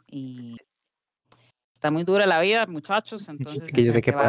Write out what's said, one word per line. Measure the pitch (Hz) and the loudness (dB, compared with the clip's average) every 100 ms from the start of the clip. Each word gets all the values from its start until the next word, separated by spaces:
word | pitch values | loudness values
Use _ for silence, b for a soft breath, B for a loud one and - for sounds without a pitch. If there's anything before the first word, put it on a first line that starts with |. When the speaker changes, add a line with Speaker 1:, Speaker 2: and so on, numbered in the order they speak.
| _ | _
Speaker 1:
y | 143 131 127 120 117 - _ _ _ _ _ _ - _ _ _ | -14 -12 -12 -14 -16 -20 _ _ _ _ _ _ -20 _ _ _
está | _ 151 | _ -4
muy | 156 | -2
dura | 175 196 202 | 2 2 4
la | 165 | 2
vida, | 185 226 214 | 2 0 -2
muchachos, | 160 143 202 - 220 202 | -6 -4 -4 -4 -12 -14
entonces | 147 139 147 160 | -12 -10 -10 -2
Speaker 2:
Que | 135 | 2
yo | 120 | 4
Speaker 1:
no | |
Speaker 2:
sé | 117 | 4
Speaker 1:
sé | |
Speaker 2:
que | 113 | 2
Speaker 1:
qué | |
Speaker 2:
pagar | 139 | 2